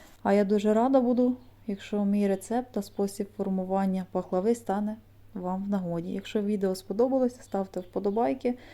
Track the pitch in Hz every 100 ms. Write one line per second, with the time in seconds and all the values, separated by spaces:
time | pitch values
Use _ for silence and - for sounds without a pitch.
0 | - - - 202 202 208 214 220 254 269
1 | 240 247 247 247 - - - 196 - 208
2 | 202 202 202 196 - 233 254 208 202 -
3 | 202 - 202 - 196 190 185 190 196 185
4 | 180 185 185 185 214 233 - 196 208 220
5 | - - - 190 180 190 202 202 175 170
6 | 180 196 - 214 202 208 196 185 - 202
7 | 254 262 254 247 - 196 190 185 - 196
8 | 202 208 254 262 247 247 -